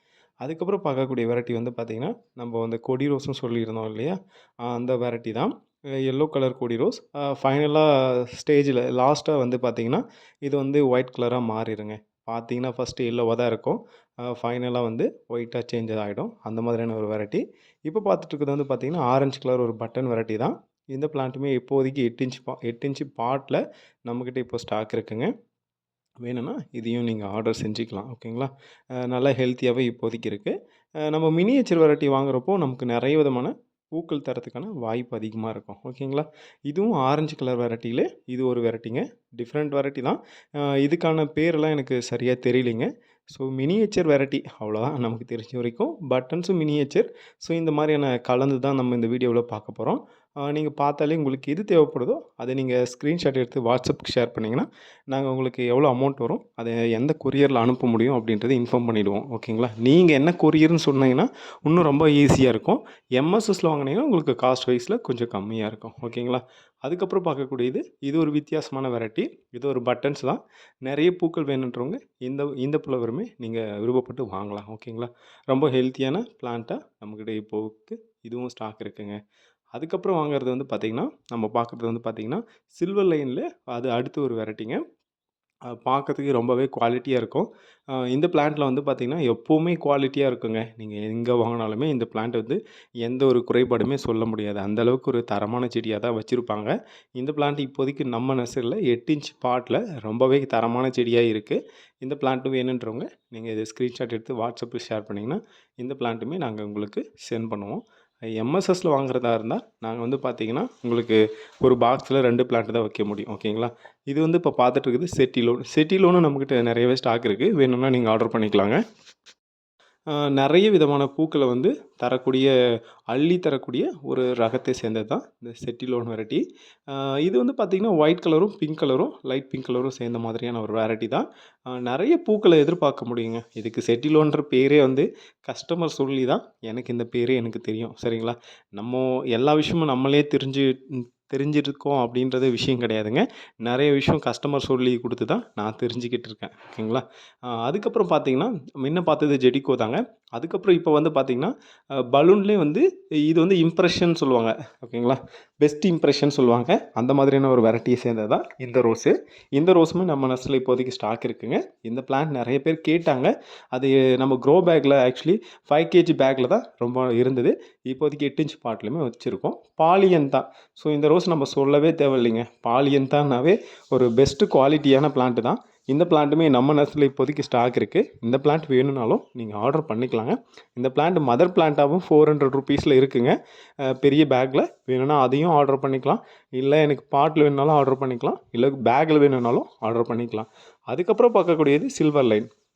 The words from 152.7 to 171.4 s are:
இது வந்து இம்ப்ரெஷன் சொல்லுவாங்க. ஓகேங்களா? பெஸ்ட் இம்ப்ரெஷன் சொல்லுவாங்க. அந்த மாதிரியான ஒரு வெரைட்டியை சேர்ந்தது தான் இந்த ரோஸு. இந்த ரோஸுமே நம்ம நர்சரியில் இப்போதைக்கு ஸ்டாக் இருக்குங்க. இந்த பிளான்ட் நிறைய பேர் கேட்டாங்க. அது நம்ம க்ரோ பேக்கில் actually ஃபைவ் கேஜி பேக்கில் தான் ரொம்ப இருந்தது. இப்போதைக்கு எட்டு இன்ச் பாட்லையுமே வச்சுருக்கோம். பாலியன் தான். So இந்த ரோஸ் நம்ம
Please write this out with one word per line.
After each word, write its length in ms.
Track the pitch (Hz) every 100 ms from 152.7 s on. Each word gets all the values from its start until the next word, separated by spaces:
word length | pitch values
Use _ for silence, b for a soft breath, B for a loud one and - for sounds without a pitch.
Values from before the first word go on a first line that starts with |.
| 180 370 - - 156
இது 200 | 151 160
வந்து 160 | 175 185
இம்ப்ரெஷன் 580 | 165 165 175 - 175
சொல்லுவாங்க. 360 | 160 139 123 113 113 135 _
ஓகேங்களா? 380 | 120 120 120 131 B B B -
பெஸ்ட் 300 | 151 147 196
இம்ப்ரெஷன் 420 | 160 147 135 143
சொல்லுவாங்க. 400 | 139 123 117 120 208 -
அந்த 200 | 113 123
மாதிரியான 360 | 139 139 135 135
ஒரு 120 | 123
வெரைட்டியை 320 | 110 113 120
சேர்ந்தது 340 | 120 123 113 107
தான் 160 | 180 - -
இந்த 220 | 127 123
ரோஸு. 320 | 117 110 147 240 B B B
இந்த 200 | 139 170
ரோஸுமே 320 | 175 160 175
நம்ம 220 | 185 139 131
நர்சரியில் 320 | 127 127 135
இப்போதைக்கு 300 | 127 123 127
ஸ்டாக் 360 | - - 117
இருக்குங்க. 320 | 120 110 113 185 381 _
இந்த 200 | 113 120
பிளான்ட் 280 | 131 135 156
நிறைய 320 | 135 117 135
பேர் 200 | 160 160
கேட்டாங்க. 420 | 156 165 170 127 156 285 B B B
அது 200 | 127 135 135 131 127
நம்ம 220 | 135 123
க்ரோ 200 | 135 175
பேக்கில் 340 | 175 160 139 139
actually 340 | 127 123 151 208 B B
ஃபைவ் 260 | - 147 165
கேஜி 280 | 180 160 139
பேக்கில் 300 | 135 131 127
தான் 200 | 214 262 -
ரொம்ப 360 | 120 127 127
இருந்தது. 380 | 117 127 127 143 - B B
இப்போதைக்கு 340 | 127 131 151 147
எட்டு 240 | 143 143
இன்ச் 160 | 147 -
பாட்லையுமே 400 | 120 110 107 156
வச்சுருக்கோம். 540 | 131 - 127 95 - - -
பாலியன் 540 | - 160 190 190 170 139
தான். 200 | 139 - B B _
So 140 | 156
இந்த 160 | 147 151
ரோஸ் 100 | 175 175
நம்ம 160 | 160